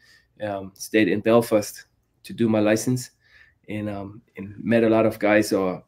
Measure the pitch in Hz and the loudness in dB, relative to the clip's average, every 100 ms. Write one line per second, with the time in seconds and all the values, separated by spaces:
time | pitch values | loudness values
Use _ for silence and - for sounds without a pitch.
0 | _ _ _ _ 107 98 95 - - 107 | _ _ _ _ -8 -8 -10 -16 -2 2
1 | 98 104 113 117 117 110 104 - - _ | 2 0 2 2 4 0 -2 -12 -20 _
2 | _ _ - 98 117 107 104 113 - 127 | _ _ -18 -2 0 2 2 2 0 -4
3 | - _ _ - - _ - 107 104 101 | -4 _ _ -20 -20 _ -12 -8 -8 -8
4 | 98 107 _ - 98 98 101 117 113 110 | -12 -16 _ -16 -16 -10 0 2 4 4
5 | 113 - 104 107 104 101 92 90 | 2 2 2 4 4 0 0 -4